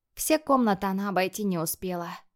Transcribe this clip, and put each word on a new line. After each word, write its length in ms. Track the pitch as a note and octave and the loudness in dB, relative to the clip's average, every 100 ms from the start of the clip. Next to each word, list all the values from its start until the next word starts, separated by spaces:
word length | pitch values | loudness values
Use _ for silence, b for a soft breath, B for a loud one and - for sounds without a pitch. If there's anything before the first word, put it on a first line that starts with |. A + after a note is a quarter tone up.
| _ | _
Все 240 | - - D#4 | -6 0 2
комнаты 480 | D#4 C4+ A3+ F#3+ G3 | 4 4 4 2 -2
она 220 | F#3+ G3+ | -4 -2
обойти 340 | F3+ F#3+ - | 0 0 0
не 160 | G3+ F3 | -2 -2
успела. 500 | E3 - F#3+ F3 E3+ F3 - | -2 -4 -6 -6 -8 -12 -18